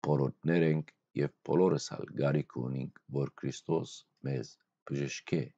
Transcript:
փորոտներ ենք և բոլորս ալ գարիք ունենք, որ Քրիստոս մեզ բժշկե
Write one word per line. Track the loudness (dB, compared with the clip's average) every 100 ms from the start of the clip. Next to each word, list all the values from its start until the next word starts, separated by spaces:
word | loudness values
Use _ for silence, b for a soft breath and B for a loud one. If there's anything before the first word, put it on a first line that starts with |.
փորոտներ | 2 2 2 -2 2 4
ենք | 4 2 -2 _ _
և | -2 -2 _
բոլորս | -2 4 4 4 -2
ալ | -8 -10 -2
գարիք | 2 2 0 -6
ունենք, | -4 -4 -6 -12 _
որ | -4 -4
Քրիստոս | -4 -8 -8 -2 -2 -2 -12 -20 _
մեզ | -6 -4 -6 -14 _ _ -8
բժշկե | -4 -4 -6 -4 -4 -4